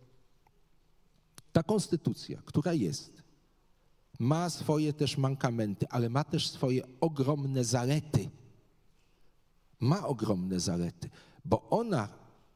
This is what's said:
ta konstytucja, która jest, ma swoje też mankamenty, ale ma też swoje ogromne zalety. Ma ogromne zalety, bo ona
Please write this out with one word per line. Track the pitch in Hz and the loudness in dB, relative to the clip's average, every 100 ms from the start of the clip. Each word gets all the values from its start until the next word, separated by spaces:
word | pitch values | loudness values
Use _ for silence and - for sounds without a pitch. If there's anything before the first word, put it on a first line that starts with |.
| - - - _ _ _ _ _ _ _ _ _ _ - - | -20 -20 -20 _ _ _ _ _ _ _ _ _ _ -20 0
ta | 165 | 0
konstytucja, | 160 214 - 170 - - - - - | 2 0 0 0 -2 -4 -8 -12 -4
która | - 180 | -2 0
jest, | 165 87 69 - - - _ _ _ _ _ _ _ _ - | 0 0 -4 -10 -20 -20 _ _ _ _ _ _ _ _ -2
ma | 117 160 175 | 2 2 0
swoje | - - 151 151 | -2 0 2 2
też | 147 143 143 | 0 0 0
mankamenty, | 135 139 127 117 107 101 - | 0 0 -2 0 0 -2 -2
ale | 120 117 | 0 0
ma | 131 | 0
też | 151 156 - | 0 -2 -2
swoje | - 131 127 - - | -2 0 0 -2 -2
ogromne | 165 147 131 147 139 131 | -2 0 0 0 0 0
zalety. | 117 123 123 151 151 - - - - - _ _ _ _ _ _ - _ _ _ _ - | 2 2 2 0 2 0 -2 -10 -20 -20 _ _ _ _ _ _ -20 _ _ _ _ -2
Ma | 120 190 127 | 0 2 0
ogromne | 117 110 95 92 92 | -2 0 0 0 -2
zalety, | 85 87 85 - - - - - - | 0 -2 -2 -6 -14 -16 -20 -10 -2
bo | 110 - | -2 0
ona | 196 233 151 107 - - - _ | 0 0 -2 -2 -8 -20 -20 _